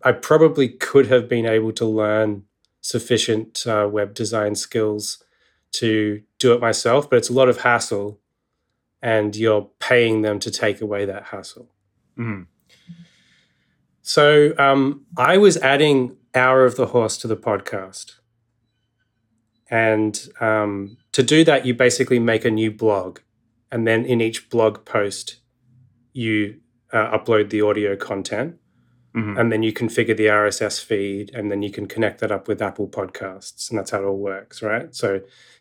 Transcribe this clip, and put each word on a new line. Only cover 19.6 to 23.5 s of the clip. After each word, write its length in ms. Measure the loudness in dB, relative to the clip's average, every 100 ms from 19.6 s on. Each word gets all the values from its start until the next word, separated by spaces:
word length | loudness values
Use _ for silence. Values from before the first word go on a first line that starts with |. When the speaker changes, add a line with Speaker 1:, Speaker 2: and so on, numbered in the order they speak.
| _
Speaker 1:
And, 580 | 0 2 2 0 -4 -12 -6
um, 580 | -2 -2 -2 -6 -10 -16 _
to 100 | -2
do 200 | 4 4 6
that, 200 | 4 2
you 80 |
basically 460 | 2 2 2 0 0
make 260 | 2 0 0
a 60 |
new 180 | 0 -2
blog. 480 | 0 0 0 -2 -12 _ _ _